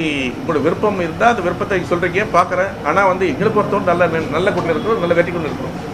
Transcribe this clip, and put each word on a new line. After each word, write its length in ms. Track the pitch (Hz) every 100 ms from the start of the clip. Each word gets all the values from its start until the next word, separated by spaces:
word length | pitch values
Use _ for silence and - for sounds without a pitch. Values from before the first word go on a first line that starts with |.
| 160 143 127
உங்களோட 340 | - 143 151
விருப்பம் 380 | 147 - 214 190
இருந்தா 280 | 165 160 226
அந்த 140 | 220
விருப்பத்தை 380 | 175 170 - 190
சொல்றீங்க, 460 | - 170 175 180 214
பாக்குறேன். 380 | 170 180 180 196 - 147
ஆனா 220 | 185 196
வந்து 200 | 180 185
எங்களை 240 | 135 208
பொறுத்தவரை 340 | 208 202 196 180
நல்ல, 340 | 175 175 160 156
நல்ல 200 | 156 196
கூட்டணி 220 | 175 160
இருக்கிறோம், 260 | 156 196 220
நல்ல 140 | 170
வெற்றி 180 | 170 170
கொண்டு 180 | 170 151
இருக்கிறோம். 280 | - - - -